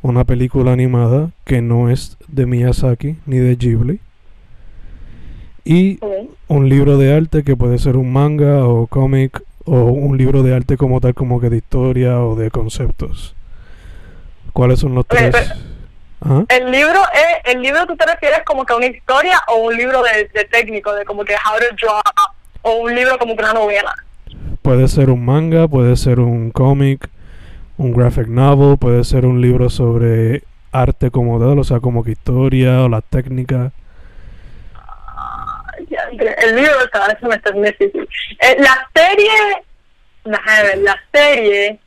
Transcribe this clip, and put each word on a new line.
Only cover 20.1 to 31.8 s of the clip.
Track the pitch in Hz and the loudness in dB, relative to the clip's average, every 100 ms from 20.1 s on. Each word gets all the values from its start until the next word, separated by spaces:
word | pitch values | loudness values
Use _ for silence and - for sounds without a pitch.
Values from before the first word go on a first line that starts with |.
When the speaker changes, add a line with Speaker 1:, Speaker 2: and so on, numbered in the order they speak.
| 214 208 | 0 -2
Speaker 2:
de | 214 202 | -4 -2
técnico, | 233 226 214 208 | -2 -2 -6 -6
de | 208 202 | -6 -6
como | 208 | -8
que | 202 202 | -4 -4
how | 214 214 | -2 -2
to | 240 208 | -4 -2
draw, | 226 208 208 - - - - - | -4 -2 -2 -2 -2 -4 -20 -8
o | 220 226 | -4 -2
un | 233 | -2
libro | 240 254 254 | -2 0 0
como | 240 220 | -4 -4
que | |
una | 214 | -2
novela? | 226 214 208 202 - - - - - - - | 0 0 -2 -4 -10 -16 -20 -20 -14 -10 -4
Speaker 1:
Puede | 135 127 131 | 0 2 4
ser | - 135 | 4 2
un | 123 120 | 2 0
manga, | 143 165 165 165 | 0 2 2 2
puede | 139 123 123 | 2 2 2
ser | 135 123 | 2 2
un | 120 117 113 | 2 0 -4
cómic, | - 131 139 139 135 - - - - - - - - | 0 2 2 0 -2 -8 -20 -20 -20 -20 -20 -18 -6
un | 131 | -2
graphic | 120 120 - 110 | 2 2 2 -2
novel, | 117 135 143 143 139 | 2 4 6 6 4
puede | 123 120 120 | 4 2 2
ser | 135 127 | 2 2
un | 123 | 2
libro | 123 123 123 | 2 2 0
sobre | - 120 117 117 113 113 143 - - - | 0 0 2 2 2 0 -2 -8 -20 -8
arte | 131 123 - 131 | -2 0 0 -2
como | 131 120 117 | 0 -2 0
tal, | 120 143 | 2 2
o | |
sea, | 131 | 2
como | 123 | 0